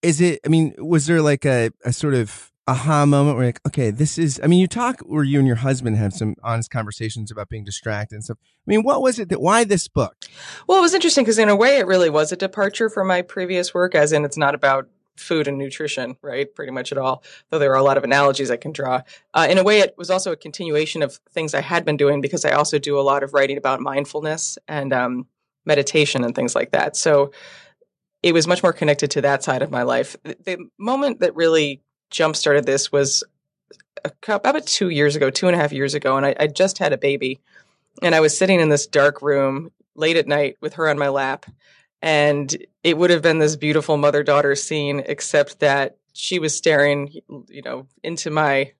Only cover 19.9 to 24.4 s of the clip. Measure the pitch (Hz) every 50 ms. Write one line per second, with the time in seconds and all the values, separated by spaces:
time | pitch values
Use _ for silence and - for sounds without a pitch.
19.9 | - _ 175 170 185 190 190 190 165 156 - 160 147 - 180 165 151 147 156 151
20.9 | - 160 151 139 - - _ _ _ 170 160 151 147 143 139 135 175 170 165 160
21.9 | 151 139 143 139 143 143 139 139 - 165 - 131 131 143 147 143 - 147 143 147
22.9 | 143 139 139 139 139 143 135 135 147 143 135 135 139 139 - 135 135 127 127 135
23.9 | 135 139 147 - - 151 151 156 156 160